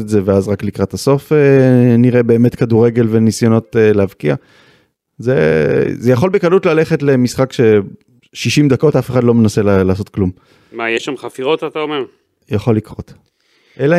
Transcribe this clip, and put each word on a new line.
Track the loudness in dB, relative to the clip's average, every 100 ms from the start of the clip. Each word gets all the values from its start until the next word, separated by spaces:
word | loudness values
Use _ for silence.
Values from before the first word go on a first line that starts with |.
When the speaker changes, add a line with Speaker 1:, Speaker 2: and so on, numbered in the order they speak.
Speaker 1:
את | -2
זה, | -2 2
ואז | 0 0
רק | -4
לקראת | -6 -6 -6
הסוף, | -4 -2 -2 0
אה, | 0 4 4 4 4 4 4
נראה | 2 2
באמת | 2 2 2 0
כדורגל | 0 2 2 2 0
וניסיונות, | 2 0 0 0 0 0 0
אה, | 2
להבקיע. | 2 -2 -4 -6 -6 -8 _ _ _ _ _ _ -10
זה, | -4 -2 0 0 0 0 -2 -2
זה | -2
יכול | 0 0
בקלות | 0 0 0 0
ללכת | 0 0 -2
למשחק | 0 0 0 -2 -4
ש-, | 0 2 2 0 -10 _ _ _
שישים | -8 -2 0 0
דקות | 2 0 0
אף | -2
אחד | 0
לא | 2
מנסה | 2 2 2
לה-, | 0 2
לעשות | 0 -2 -6
כלום. | -4 -4 -6 _ _ _
Speaker 2:
מה, | -10 -6
יש | -4 -6
שם | -10
חפירות, | -12 -8 -4 -4
אתה | -6 -8
אומר? | -6 -6 -8 _ _ _ _
Speaker 1:
יכול | -4 -2 -2
לקרות. | -4 -12 -18 -20 _ _ _ _ _ -6
אלא | 0